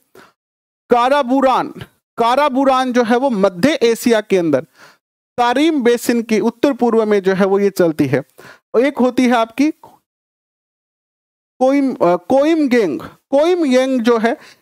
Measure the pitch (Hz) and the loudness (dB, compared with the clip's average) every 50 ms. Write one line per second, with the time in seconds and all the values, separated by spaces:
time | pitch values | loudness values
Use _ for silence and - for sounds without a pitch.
0 | _ _ _ - - _ _ _ _ _ _ _ _ _ _ _ _ - 240 240 | _ _ _ -20 -20 _ _ _ _ _ _ _ _ _ _ _ _ 0 0 2
1 | 240 254 277 294 285 240 254 269 262 262 247 202 156 - - - - - _ _ | 2 2 2 0 0 0 0 0 0 0 0 0 -2 -6 -10 -16 -20 -20 _ _
2 | _ _ _ - 233 226 247 262 294 294 262 254 277 269 262 254 262 254 233 247 | _ _ _ -2 -2 0 0 0 0 0 0 -2 0 0 0 0 0 -2 0 -2
3 | 240 208 247 240 262 285 240 196 190 196 190 175 170 277 320 - - 233 233 - | 0 2 0 0 0 0 -2 0 0 0 0 0 -2 0 0 0 0 0 0 0
4 | - 247 233 214 208 - 196 185 170 160 147 131 156 - _ _ - - _ _ | 0 0 0 0 0 0 -2 0 0 0 0 -2 -2 -4 _ _ -20 -20 _ _
5 | _ _ _ _ _ _ - - 240 240 247 254 302 330 320 294 226 240 240 240 | _ _ _ _ _ _ -4 -2 -2 0 0 0 0 0 0 0 2 0 0 0
6 | - - 240 233 220 - 220 214 - 233 - - - 294 277 233 247 233 220 226 | 0 -2 -2 -2 -2 -2 -2 -2 0 -2 -4 0 0 0 0 0 -2 0 0 0
7 | 220 214 208 202 185 190 190 180 202 190 196 196 202 202 185 - 185 170 156 - | 0 2 0 0 0 0 0 0 0 0 0 0 0 0 0 0 0 0 0 0
8 | 151 135 131 127 143 _ _ _ - - - _ _ _ - 214 247 285 285 - | -2 0 0 -4 -4 _ _ _ -20 -20 -20 _ _ _ -2 0 0 0 0 0
9 | 240 254 240 247 254 240 247 233 226 233 - - 269 311 - _ _ - _ _ | -2 -2 0 0 0 2 2 0 -2 -2 -2 -2 -2 -2 -4 _ _ -20 _ _
10 | _ _ _ _ _ _ _ _ _ _ _ _ _ _ _ _ _ _ _ _ | _ _ _ _ _ _ _ _ _ _ _ _ _ _ _ _ _ _ _ _
11 | _ _ _ _ _ _ _ _ _ _ _ - 254 262 277 285 277 262 226 - | _ _ _ _ _ _ _ _ _ _ _ -2 0 0 2 0 0 -2 -2 -2
12 | - 175 175 175 - - 254 269 277 311 330 320 294 262 226 240 220 175 131 101 | 0 0 0 -2 -2 0 0 0 2 2 0 0 0 0 0 0 0 0 -4 -6
13 | - - - _ _ - - 277 302 339 370 349 330 277 247 254 262 269 262 254 | -10 -14 -20 _ _ -4 0 0 2 2 0 0 0 0 0 0 0 0 -2 -2
14 | 220 233 240 226 202 226 277 - - - - _ | 0 0 0 0 0 -2 -4 -4 -10 -20 -20 _